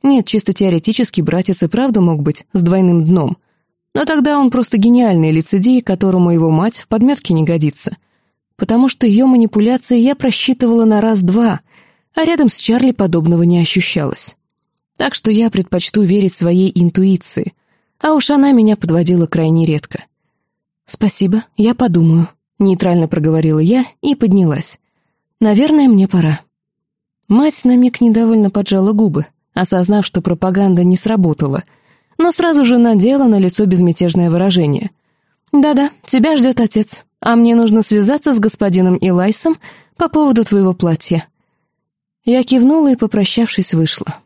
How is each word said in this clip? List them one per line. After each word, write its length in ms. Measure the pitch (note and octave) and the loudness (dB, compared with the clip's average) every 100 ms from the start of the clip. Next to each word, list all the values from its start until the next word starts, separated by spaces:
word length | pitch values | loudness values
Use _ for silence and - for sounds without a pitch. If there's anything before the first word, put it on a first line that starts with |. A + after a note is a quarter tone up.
Нет, 240 | C4+ C4+ - | 2 0 0
чисто 280 | G#3+ - | -4 -4
теоретически 680 | F#3+ F#3+ E3+ - - - - | -2 0 0 -2 -2 -2 -2
братец 400 | D#3 E3 F#3 F3+ | -2 -2 -2 -2
и 40 | D#3+ | -2
правда 360 | A3+ C4+ G#3+ | -2 0 0
мог 200 | F3 D#3 | 0 0
быть 240 | D3 - - | -4 -6 -6
с 80 | F#3+ | -2
двойным 440 | E3+ F#3+ F#3 E3+ D#3+ | 0 2 2 2 2
дном. 320 | F3+ C#3+ F3+ _ _ _ _ _ | 0 0 -6 _ _ _ _ _
Но 120 | - D4+ | -6 -2
тогда 320 | D#4 C#4 D4 | 0 0 0
он 120 | C4 | 0
просто 260 | B3 A#3 A3 | 0 -2 0
гениальный 540 | A3+ A#3+ A#3 F3 D#3+ | 2 2 2 2 2
лицедей, 500 | D#3 D#3+ G3+ G#3+ B3+ | 0 -2 -2 0 0
которому 500 | A#3+ A3 G3 F#3 F3 | -2 -2 0 2 2
его 200 | E3+ D#3+ | 2 2
мать 280 | D#3 G#3 - | 0 -2 -6
в 100 | - | -6
подметке 440 | A3 B3 C#4+ - | 0 0 0 -2
не 120 | D#3+ | -2
годится. 520 | D#3 E3 D3+ - - - _ _ _ _ _ _ | 0 -2 -4 -6 -12 -14 _ _ _ _ _ _
Потому 320 | - A3+ C4 | -2 0 0
что 180 | - A#3 | 0 0
ее 200 | G3+ C4 | 2 2
манипуляции 720 | B3 A3+ G#3 G#3+ B3+ - B3 | 2 2 0 0 -2 0 0
я 160 | A#3+ | 0
просчитывала 680 | C#4 C4 - - B3 B3 A#3 A3 | 0 -4 -2 -4 -2 0 2 2
на 140 | G#3+ | 2
раз-два, 600 | A3 G#3+ F3 G3+ A#3 - _ _ _ _ _ | 0 0 0 0 0 -2 _ _ _ _ _
а 100 | - | -4
рядом 240 | D#4+ E4 C4+ | -2 0 0
с 80 | - | 0
Чарли 360 | - A#3+ B3+ | -2 0 0
подобного 500 | A#3+ F#3 E3+ D#3+ E3+ | 0 -2 0 0 2
не 160 | E3+ F3 | 2 2
ощущалось. 760 | E3 F#3+ F3 E3+ C#3+ - - - _ _ _ _ _ _ | 0 -2 -2 -4 -6 -8 -12 -16 _ _ _ _ _ _
Так 180 | - | -6
что 160 | - A3 | -4 -2
я 200 | G#3+ A3+ | 0 0
предпочту 500 | F#3+ F3+ F3+ - G#3 | -2 -4 -4 -4 -2
верить 340 | F#3+ G3+ F#3+ | 0 2 0
своей 380 | - E3+ F3+ F#3+ | -2 -2 0 0
интуиции, 800 | F3 F3 F#3 F#3+ F3+ - - - _ _ _ _ _ | 0 0 2 0 0 -4 -8 -8 _ _ _ _ _
а 140 | D4+ | -2
уж 160 | D#4 - | 0 0
она 220 | C#4+ C#4 | 0 2
меня 240 | B3 G#3+ G#3 | 4 2 0
подводила 500 | E3+ E3 E3+ F3+ E3 | -2 -2 0 0 0
крайне 400 | E3 D#3+ E3 D#3+ | -2 0 0 0
редко. 380 | D3+ - - - _ _ _ _ _ _ _ - | -4 -8 -18 -18 _ _ _ _ _ _ _ -18
«Спасибо, 580 | - G#3+ - G3 G#3+ - - | -4 -4 0 -2 -2 -4 -2
я 160 | A3 | -2
подумаю», 540 | A#3+ B3 E3+ E3 E3 E3 _ _ _ | 0 0 2 2 2 0 _ _ _
нейтрально 500 | G3 F#3 F#3 F3 D#3+ | 0 0 0 0 0
проговорила 500 | - D3+ D#3+ D#3 D#3 | -2 0 0 0 0
я 260 | E3 B3+ B3 _ | 2 0 -2 _
и 120 | C#4+ | -4
поднялась. 640 | C#4+ A3+ G3 E3+ D3 - - _ _ _ _ _ _ | -2 2 2 2 -2 -8 -14 _ _ _ _ _ _
«Наверное, 480 | A3 G#3 D4+ D4+ C4+ | 0 2 2 2 4
мне 200 | G#3 F#3+ | 2 2
пора». 320 | F3+ D#3+ D3+ _ _ _ _ _ _ _ _ _ | 0 0 -4 _ _ _ _ _ _ _ _ _
Мать 360 | G#3+ D4+ - | 0 2 0
на 120 | B3 B3 | 0 2
миг 240 | B3 - | 2 2
недовольно 500 | A#3+ A3 A3+ A3+ G3+ | 2 2 2 2 0
поджала 420 | G3+ G3+ F#3+ F#3+ | -2 -2 0 0
губы, 340 | G#3+ G#3+ D3 D3 _ _ | 0 0 -2 -8 _ _
осознав, 500 | - F#3 F#3 F3+ G#3 | -6 -2 0 0 0
что 160 | F#3+ F3+ | 0 -4
пропаганда 640 | F3 E3+ F#3 F#3 G3 F3 | -4 -4 -2 0 0 2
не 120 | F3+ F#3 | 2 0
сработала, 680 | G#3+ A3 F3 D3+ D3 C3+ - _ _ _ _ - | -2 0 0 -2 -4 -6 -8 _ _ _ _ -2
но 140 | E4+ | -2
сразу 320 | E4 F4 D4 | 0 0 2
же 140 | A#3+ B3 | 2 2
надела 460 | A#3 G#3+ G#3+ C#4 | 4 2 2 2
на 140 | B3+ G3+ | 2 2
лицо 260 | F#3 F3+ | 0 0
безмятежное 680 | G#3 F3+ F3 D#3+ F3 F3 E3+ | 0 2 2 0 -2 0 0
выражение. 600 | E3+ G3 F3+ D3+ C#3 G#3 _ _ _ _ _ _ | 0 0 0 0 -2 -6 _ _ _ _ _ _
«Да-да, 380 | C#4+ D4+ C#4 C#4+ _ | 0 2 0 -2 _
тебя 320 | - C4 D4 D4+ | -4 0 2 2
ждет 240 | B3 A#3+ | 0 0
отец, 440 | A3+ A3 G#3+ - _ _ | -2 -2 -4 -10 _ _
а 160 | - A#3 | -2 2
мне 180 | A#3 | 4
нужно 280 | A#3 A3+ A3 | 2 2 0
связаться 500 | G#3 G#3 G3+ D4 D4+ | 2 0 0 0 -2
с 80 | A#3+ | 0
господином 560 | G3+ - G3+ F#3 F#3 F3+ | -2 -2 0 2 2 0
Илайсом 600 | F#3+ F3+ F#3 A3 E4 D#4+ - - _ - | 0 0 -2 -2 -4 -6 -10 -20 _ -8
по 120 | E4 | -4
поводу 360 | D4+ D4 A3+ | 0 0 0
твоего 300 | A3 G3+ F#3+ | 0 0 0
платья». 540 | F3+ F3 D#3+ - E3 - _ _ _ _ _ _ _ _ _ | -2 -2 -4 -4 -6 -6 _ _ _ _ _ _ _ _ _
Я 180 | - B3+ | -2 -2
кивнула 500 | B3 B3+ B3+ D#4+ C#4+ | 0 2 2 2 0
и, 40 | B3 | 0
попрощавшись, 800 | A3 G#3+ F#3+ - A3+ - F#3 | -2 -2 -2 -2 -2 -2 -2
вышла. 420 | D#3+ D#3+ - - - | -2 -2 -4 -10 -12